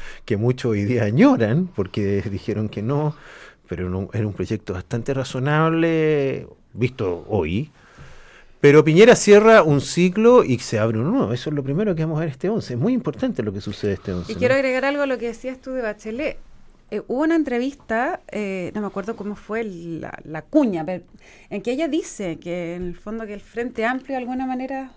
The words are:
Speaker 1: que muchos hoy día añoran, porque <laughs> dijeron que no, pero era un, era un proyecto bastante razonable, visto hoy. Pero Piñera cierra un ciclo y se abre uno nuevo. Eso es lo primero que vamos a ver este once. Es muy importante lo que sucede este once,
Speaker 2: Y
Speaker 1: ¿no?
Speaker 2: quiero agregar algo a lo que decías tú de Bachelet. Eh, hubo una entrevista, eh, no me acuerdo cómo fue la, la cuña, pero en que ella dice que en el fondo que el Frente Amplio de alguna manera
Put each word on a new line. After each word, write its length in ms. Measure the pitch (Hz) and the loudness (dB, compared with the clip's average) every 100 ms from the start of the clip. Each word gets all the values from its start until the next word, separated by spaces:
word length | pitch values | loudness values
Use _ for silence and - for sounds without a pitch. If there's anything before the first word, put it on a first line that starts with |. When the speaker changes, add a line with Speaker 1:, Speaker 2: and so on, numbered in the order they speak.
| - - | -14 -14
Speaker 1:
que 120 | - 104 | -4 0
muchos 360 | 120 127 120 | 0 0 0
hoy 120 | 104 104 | 0 0
día 180 | 120 | 0
añoran, 640 | 104 127 277 254 107 147 185 | 2 4 4 6 2 2 -2
porque 520 | - 92 110 98 101 | -4 -4 -2 0 0
<laughs> 80 | 98 | -2
dijeron 380 | 98 - 104 107 | -6 -4 -4 -4
que 140 | - | -4
no, 320 | 110 143 151 - - - - _ _ | -2 -2 -2 -6 -16 -20 -20 _ _
pero 180 | 87 90 | -6 -4
era 100 | 92 | -4
un, 120 | 98 | -4
era 140 | 110 107 | -4 -4
un 60 | |
proyecto 380 | 95 90 107 - | -4 -4 -6 -6
bastante 420 | 95 - 120 120 | -10 -6 -6 -4
razonable, 1300 | 135 131 127 139 151 160 165 165 160 156 147 135 127 - - _ | -4 -4 -4 0 2 2 2 2 2 2 2 0 -4 -10 -20 _
visto 520 | 98 123 - 95 85 78 | -4 -4 -2 -4 -4 -4
hoy. 420 | 104 80 98 156 - - - - - - - - - | -2 -2 -4 -6 -14 -20 -20 -20 -20 -20 -20 -20 4
Pero 240 | 143 151 | 8 8
Piñera 300 | 151 165 233 208 | 8 8 8 8
cierra 460 | 208 202 220 220 | 8 8 10 8
un 180 | 156 143 | 8 2
ciclo 640 | - 170 180 180 233 147 | 0 2 2 4 6 8
y 140 | 127 120 | 6 0
se 200 | - 110 | -2 0
abre 200 | 113 110 | 0 0
uno 120 | 143 | 0
nuevo. 220 | 269 107 | 0 0
Eso 160 | 123 - | -2 -4
es 60 | 147 | -4
lo 60 | |
primero 320 | 131 151 214 | -2 -2 -2
que 80 | 160 | -2
vamos 160 | 160 156 | -2 -2
a 20 | |
ver 100 | 165 | -4
este 200 | - 185 | -4 -4
once. 240 | 226 - | -4 -4
Es 40 | 120 | -2
muy 140 | 196 | 0
importante 500 | 254 - - 262 156 | 0 -2 -4 -4 -2
lo 100 | 107 | -6
que 80 | 98 | -6
sucede 320 | 104 - 104 | -8 -4 -4
este 180 | 95 - | -4 -4
once, 200 | 90 87 | -6 -6
Speaker 2:
Y 20 | |
Speaker 1:
¿no? 40 | - | -2
Speaker 2:
quiero 160 | - | 0
agregar 300 | 269 262 254 | 2 0 0
algo 180 | 269 285 | -2 -2
a 40 | 277 | -2
lo 100 | 240 | -4
que 120 | 233 | -6
decías 300 | 226 254 254 | -8 -12 -12
tú 100 | 262 | -8
de 100 | 262 | -6
Bachelet. 560 | 220 214 220 233 302 - - - - - - | -6 -8 -10 -6 -6 -8 -16 -20 -20 -20 -10
Eh, 100 | 208 - | -10 -4
hubo 160 | 247 | -2
una 140 | 320 330 | 2 2
entrevista, 840 | 294 240 262 - - 220 285 370 - | 0 -2 -4 -6 -4 -2 -2 -4 -8
eh, 400 | 208 196 190 175 | -8 -6 -6 -6
no 60 | 214 | -6
me 80 | 202 | -6
acuerdo 260 | 202 196 226 | -6 -8 -8
cómo 200 | 202 202 | -10 -10
fue 260 | - 220 | -8 -8
la, 540 | 220 170 170 160 - - | -6 -10 -10 -10 -10 -14
la 180 | - 156 | -12 -14
cuña, 420 | 156 302 247 170 | 0 2 2 0
pero 200 | 156 180 - - - - - | -6 -8 -10 -20 -20 -20 -12
en 140 | 202 | -8
que 80 | 233 | -4
ella 160 | 262 320 | -4 -2
dice 500 | 320 - - 185 156 | -4 -6 -8 -8 -8
que 340 | 175 175 170 | -8 -8 -8
en 80 | 180 180 | -8 -8
el 80 | 170 | -10
fondo 300 | 208 226 214 | -12 -12 -12
que 80 | |
el 60 | 202 | -14
Frente 440 | - 233 240 - 220 | -12 -8 -8 -4 -4
Amplio 220 | 262 269 | -4 -6
de 20 | 262 | -8
alguna 280 | 240 254 | -6 -6
manera 460 | 262 254 262 269 262 | -6 -6 -8 -10 -12